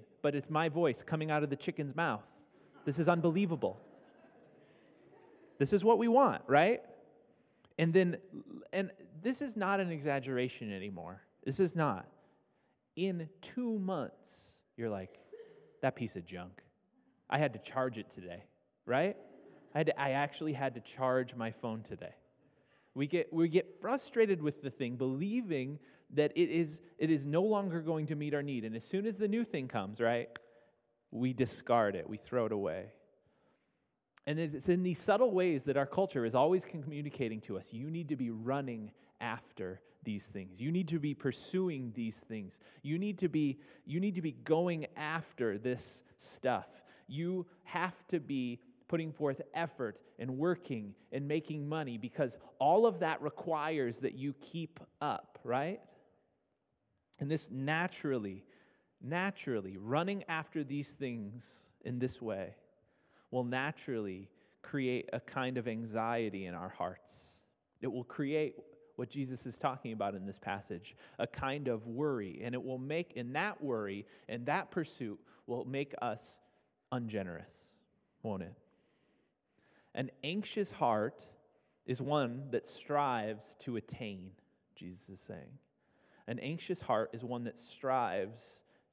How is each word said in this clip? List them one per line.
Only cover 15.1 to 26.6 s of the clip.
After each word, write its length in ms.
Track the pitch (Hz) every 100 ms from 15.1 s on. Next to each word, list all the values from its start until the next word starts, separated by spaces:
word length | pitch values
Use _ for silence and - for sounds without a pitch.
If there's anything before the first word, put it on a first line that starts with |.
| - - - - - - _
"That 140 | 135 -
piece 200 | 117 95
of 100 | 85
junk." 380 | 90 90 95 - _ _ _ _ _ -
I 60 | 139
had 160 | 147
to 60 | 110
charge 380 | - 131 131 110
it 120 | 101
today, 340 | - 90 87 - _ _ _ -
right? 300 | 127 185 - - - - - -
I 40 | 147
had 100 | 156
to, 120 | -
I 120 | 139
actually 420 | 135 147 - 156
had 220 | 131 135 117
to 60 |
charge 520 | - - 131 127 123
my 180 | 123 113
phone 300 | 110 117 110
today. 320 | 110 101 90 - _ _ _ _ _ _ _
We 140 | 135 143
get, 240 | 175 -
we 160 | 165 170
get 320 | 170 - -
frustrated 640 | 208 269 - 233 220 180
with 200 | 151 143
the 80 | 139
thing, 280 | - 123 123
believing 840 | 131 135 196 240 214 147 131 151 - - -
that 200 | 143 151 -
it 140 | 175
is, 320 | 165